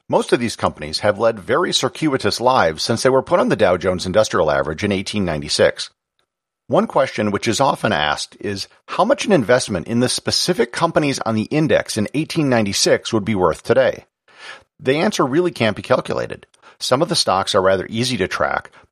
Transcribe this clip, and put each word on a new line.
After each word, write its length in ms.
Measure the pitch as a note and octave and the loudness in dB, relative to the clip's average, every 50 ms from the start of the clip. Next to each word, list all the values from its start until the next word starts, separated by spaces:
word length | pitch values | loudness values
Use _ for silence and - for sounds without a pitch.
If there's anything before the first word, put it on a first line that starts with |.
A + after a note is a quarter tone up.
| _ - | _ -2
most 240 | C#3+ G3 A#3 - | -2 -2 0 0
of 80 | F#3 C3+ | 0 0
these 160 | A#2 G#2+ - | 0 -2 -4
companies 440 | - G#2+ F2 - - D2+ D2+ D#2 - | -2 -2 -2 -2 -4 -10 -8 -6 -2
have 200 | - G#2 G2+ G2 | 0 0 0 2
led 180 | A2+ A2+ A2+ G#2 | 0 0 0 -2
very 360 | E2+ F2+ B2 D#3+ F#3 G#3 E3 | -4 -2 -2 0 0 0 -2
circuitous 640 | - C#3 B2+ - - D#3 D#3 C3 B2+ - G2+ - - | -2 -2 -2 -4 -2 -4 -2 -2 0 -2 -2 -2 0
lives 440 | A2+ B2+ C3+ A#2+ G2 D#2+ D#2+ D#2 - | 2 2 4 4 4 2 0 -2 -2
since 200 | - A#2 A2 - | -2 -2 2 2
they 60 | C3+ | 2
were 120 | C3 C3 | 2 2
put 200 | B2+ - F3 F#3 | 2 2 2 2
on 80 | - A#3+ | 2 2
the 80 | - G2 | 2 2
Dow 180 | G#2 F#2 F#2 | 2 2 2
Jones 300 | F2 D#2+ F#2+ F#2 F2 - | 2 0 -2 -2 -2 -2
Industrial 440 | F#2 F2+ G#2+ A2 - - G2 E2 D#2 | 0 2 2 2 2 2 0 2 2
Average 340 | C#2+ C#2 C#2 C#2+ D#2 D#2 G#2 | 2 0 0 -2 -4 -2 -2
in 100 | G2+ G2+ | -2 -2
eighteen 320 | F#2+ G2 - - G#2 F#2+ | -2 -4 -4 -4 -2 -2
ninety-six. 640 | E2+ D#2 D2 D2 D2+ - - G2+ D2+ - - - - _ _ _ _ _ _ _ _ _ _ _ _ _ _ _ - | -2 -2 -4 -4 -4 0 2 2 2 2 0 -10 -14 _ _ _ _ _ _ _ _ _ _ _ _ _ _ _ -2
One 200 | B2 F3+ A3+ A3+ | 0 0 2 2
question 440 | - D#3 C#3 - - - G#2+ G#2 | 2 0 0 0 0 -2 -2 -2
which 180 | G2 G2 - A#2 | -2 -2 -2 0
is 100 | G#2 - | 0 2
often 320 | C3+ D3 - - - A2+ | 2 0 0 0 0 0
asked 460 | G2 D2+ D2+ D2+ C#2+ - - - - - | 0 0 0 0 -2 -2 -6 -12 -14 -12
is 300 | - G#2 G2+ F#2+ - - _ _ _ - | -8 -8 -8 -8 -10 -12 _ _ _ -8
how 160 | - - F#3 | -2 0 2
much 220 | A#3 C#4+ C#4+ - | 2 0 0 0
an 80 | - G3 | 2 2
investment 540 | D3+ G#2+ F#2+ B2 B2+ - - G#2 E2+ D2+ - | 2 4 4 2 2 2 0 -4 -4 -4 -2
in 120 | A2+ A#2+ | 0 0
the 80 | B2+ A#2+ | 0 0
specific 640 | - - - A2+ - - - - F3+ - - - | 0 -4 -4 -2 -2 -2 0 0 0 0 0 -2
companies 480 | - - E3+ D#3+ - E3+ D3+ C#3+ B2+ - | -2 -2 -2 0 2 2 0 0 -2 -2
on 160 | - - A2+ | -2 -2 0
the 80 | A2 G#2 | 0 0
index 540 | - C3 D3+ E3 B2+ G2 D#2 - - - G#2+ | 0 0 0 2 4 2 2 0 0 -2 -4
in 100 | G#2 - - | -4 -2 -2
eighteen 340 | C#3+ D#3+ - - E3 D3 C3+ | -4 -4 -4 -2 -2 0 2
ninety-six 640 | B2 A2+ G#2 G2+ F#2+ - - F3 C3 A2 - - | 2 2 0 0 -2 0 2 2 2 0 0 0
would 140 | A#2 A2 G2 | -2 -2 0
be 100 | G2+ G#2+ | 0 0
worth 280 | F#2 F2+ D#2+ D2+ - - | 2 2 2 2 0 0
today. 420 | - A2+ C3+ B2+ G#2 - - - _ _ _ _ _ - - - - - - _ _ _ - | 0 2 4 4 2 0 -4 -10 _ _ _ _ _ -20 -20 -18 -18 -18 -20 _ _ _ -8
The 160 | - B2 C#3 | -2 -2 0
answer 300 | D#3 F#3 G#3+ - - D#3+ | 0 0 0 0 0 0
really 260 | B2+ C3 E3+ F3+ F3 | 0 2 0 0 0
can't 240 | - - A#2+ G#2+ G2 | 0 0 0 0 0
be 60 | - | -2
calculated. 680 | - - B2+ - - - - B1 A#1 A1 - - - _ _ _ _ - - - | 0 0 0 0 0 -2 -4 -4 -4 -6 -8 -14 -18 _ _ _ _ -20 -16 -8
Some 220 | - - B2 C3+ | -2 0 0 0
of 80 | E3 E3 | 0 0
the 60 | E3 | 0
stocks 380 | - - A2 F#2+ F#2+ F#2+ - - | -2 0 0 0 0 0 0 2
are 80 | G2+ | 2
rather 240 | F#2 F#2+ F#2+ F#2+ - - | 4 4 2 0 -2 -4
easy 260 | G#2 A2+ B2 B2+ A#2 F#2+ | -4 -4 -2 -2 -2 -2
to 100 | F#2+ E2+ | -2 -2
track, 420 | - - D#2+ C2+ - - - - _ - - _ | -2 -2 -2 -2 -2 -4 -6 -8 _ -20 -8 _